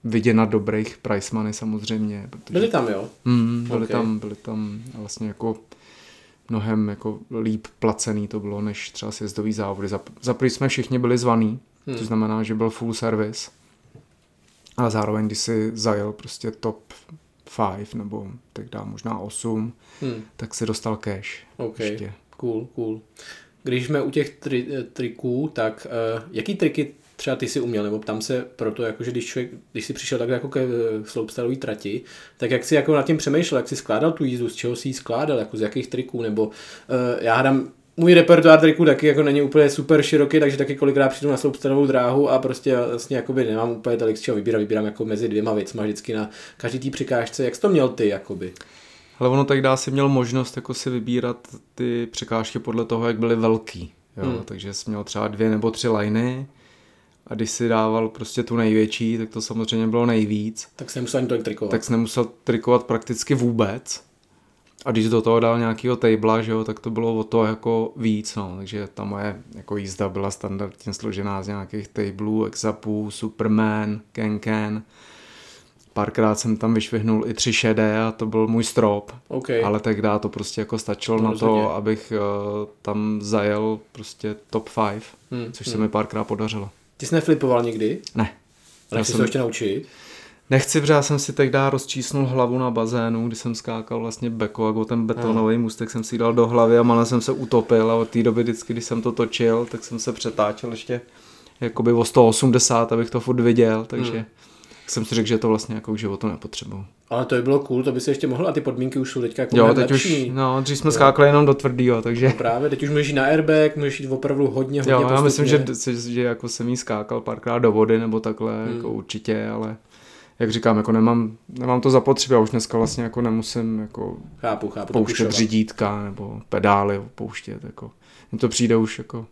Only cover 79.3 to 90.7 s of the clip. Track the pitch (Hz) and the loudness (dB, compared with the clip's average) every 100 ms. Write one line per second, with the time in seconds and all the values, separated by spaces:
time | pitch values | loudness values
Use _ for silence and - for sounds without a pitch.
79.3 | 131 - 117 107 107 113 104 107 104 104 | -8 -2 0 2 0 0 0 2 0 -2
80.3 | - 104 - 107 110 - 104 - 113 110 | -6 -8 -6 -6 -6 -4 -6 -2 0 0
81.3 | 107 113 107 107 95 107 107 - 110 101 | 2 2 2 2 -2 -2 -2 -4 -4 -2
82.3 | 101 104 104 104 - - 104 107 107 104 | -2 -4 -6 -8 -10 -6 -4 -2 -4 -2
83.3 | 107 104 104 110 110 - - 104 - 110 | 0 0 0 -2 -4 -10 -18 -18 -10 -8
84.3 | 104 _ - 110 - 107 104 - - _ | -8 _ -8 -6 -2 -2 -4 -12 -20 _
85.3 | 123 117 - 104 110 107 107 104 107 107 | -10 -10 -10 -6 -2 0 0 -2 -4 -6
86.3 | 104 110 110 98 - _ _ 131 165 160 | -4 -4 -6 -10 -16 _ _ -2 0 2
87.3 | 147 131 120 120 110 107 165 - - 110 | 2 4 2 0 -2 -2 -2 -6 -4 -4
88.3 | - _ _ _ _ _ 110 107 113 127 | -4 _ _ _ _ _ -4 -2 0 0
89.3 | 135 120 110 107 110 - - - - - | 0 -2 -2 -4 -4 -8 -20 -20 -20 -20
90.3 | _ _ 131 - | _ _ 2 2